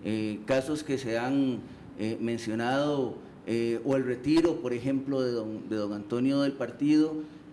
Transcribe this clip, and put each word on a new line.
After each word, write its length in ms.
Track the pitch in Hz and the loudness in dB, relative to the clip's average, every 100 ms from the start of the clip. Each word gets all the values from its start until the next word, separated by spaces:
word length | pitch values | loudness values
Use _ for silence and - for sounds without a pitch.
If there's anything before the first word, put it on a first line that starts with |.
eh, 360 | - 110 107 104 - | -2 0 0 -2 0
casos 380 | 131 131 151 | 0 2 -2
que 120 | 151 135 | -2 -2
se 220 | 123 113 | 0 -2
han, 400 | 123 139 135 117 - - - - | 2 2 2 0 -6 -14 -14 -6
eh, 180 | 107 117 | -4 -2
mencionado, 960 | 113 117 113 110 117 135 147 143 123 - - - - | -2 -2 -2 -2 0 2 2 2 0 -4 -12 -12 -4
eh, 340 | 117 117 117 | 0 0 0
o 120 | 139 135 | 2 2
el 80 | 123 | 2
retiro, 560 | 120 143 160 165 151 | -2 2 4 4 2
por 100 | 120 | -2
ejemplo, 480 | 120 127 135 135 135 | -2 0 0 0 0
de 120 | 127 | 0
don, 360 | 120 110 110 90 | 0 -2 -6 -4
de 80 | 107 | -2
don 160 | 104 | -2
Antonio 480 | 104 104 120 131 139 | -4 -2 0 2 4
del 120 | 139 | 2
partido, 640 | 139 120 123 143 156 156 156 151 - - | 0 -4 0 4 6 4 0 -8 -12 -12